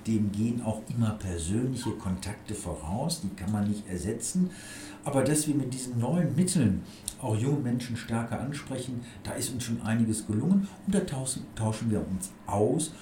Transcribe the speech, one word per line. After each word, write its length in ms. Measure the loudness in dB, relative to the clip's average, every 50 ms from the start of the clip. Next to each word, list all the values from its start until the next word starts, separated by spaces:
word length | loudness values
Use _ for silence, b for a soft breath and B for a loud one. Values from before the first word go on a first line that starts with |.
| -2
dem 240 | 0 2 4 4 2
gehen 320 | 2 2 0 2 0 0 -2
auch 200 | -2 -4 -4 -4 -4 0
immer 140 | 2 2 2
persönliche 800 | 0 -2 -4 -4 -4 -2 -2 0 0 2 2 0 0 -2 -2 -4
Kontakte 640 | -4 -2 -2 -2 -2 -2 -4 -6 -8 -8 -8 -8 -8
voraus, 680 | -6 -6 -6 -6 -6 -4 -4 -2 -2 0 -2 -2 -2
die 100 | -4 -6
kann 200 | -6 -4 -2 0
man 180 | 0 2 2 2
nicht 200 | 0 -2 -4 -6
ersetzen. 600 | -6 -4 -2 -2 -2 -2 -4 -2 2 2 2 2 B B B B B B B B B B -4
Aber 200 | 0 2 2 4
dass 240 | 4 4 4 2 2
wir 80 | 2
mit 180 | 2 0 0 -2
diesen 240 | -6 -6 -2 -2 0
neuen 380 | 2 2 4 4 2 4 4
Mitteln 460 | 4 2 4 4 4 6 6 4 2 B B B B B B B -4
auch 160 | -2 0 0
junge 220 | 2 2 2 2 2
Menschen 380 | 2 0 0 0 0 -2 -6
stärker 440 | -6 -4 -2 -2 -2 -2 -2 -4 -4
ansprechen, 600 | -4 -4 -6 -6 -8 -6 -6 -6 -6 -6 -6 -6 B B B B -10
da 80 | -8 -4
ist 200 | -4 -4 -4 -4
uns 120 | -4 -2
schon 180 | -2 -2 -2 0
einiges 420 | 2 4 4 4 4 2 0 0
gelungen 440 | 0 2 2 6 6 6 6 6 B B B -2
und 80 | 2 2
da 60 | 4
tauschen, 460 | 2 2 0 -2 -2 -2 -4 -4 -6 -8 -4
tauschen 340 | 0 0 0 0 2 2 2
wir 80 | 2 2
uns 320 | 0 0 -2 -4 -4 -8 -10 -12 -6
aus 480 | -2 2 4 4 4 4 2 0 -2 B B